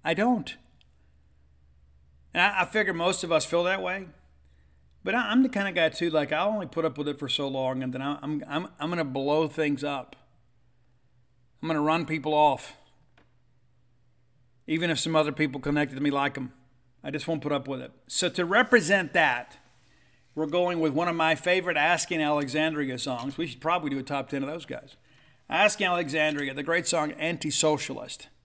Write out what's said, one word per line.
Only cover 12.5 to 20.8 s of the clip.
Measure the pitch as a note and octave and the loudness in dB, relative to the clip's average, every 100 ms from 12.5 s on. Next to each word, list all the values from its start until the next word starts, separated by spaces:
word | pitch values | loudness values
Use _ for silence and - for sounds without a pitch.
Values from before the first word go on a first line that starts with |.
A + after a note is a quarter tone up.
| C3 - - - _ _ _ _ _ _ _ _ _ _ _ _ _ _ _ _ _ - | 2 -6 -14 -20 _ _ _ _ _ _ _ _ _ _ _ _ _ _ _ _ _ -4
Even | D#3+ E3+ | -2 0
if | D#3 | 0
some | D#3+ D#3+ | 2 2
other | D3+ | 2
people | C3+ D3+ C3+ | 0 -2 -2
connected | C#3+ D3 D3 | -2 0 0
to | B2+ | 0
me | D3 | 0
like | C#3 C#3+ C#3 | 2 0 -2
'em, | B2+ - _ _ _ _ | -10 -14 _ _ _ _
I | C#3+ | -8
just | D3 - | -8 -4
won't | D#3+ | -4
put | D3 | -2
up | C#3+ C3+ | -4 -4
with | C3 | -8
it. | B2+ - - | -10 -16 -6
So | - F3+ | -2 -2
to | - E3+ | 0 2
represent | G3+ A#3+ A#3+ D#3+ G3 E3 | 2 4 4 4 2 2
that, | F3 D3+ B2 B2 - _ _ _ _ _ _ _ | 2 2 2 -6 -18 _ _ _ _ _ _ _
we're | - D#3 | -6 -2
going | F3 F3+ | 2 2
with | F3 | 2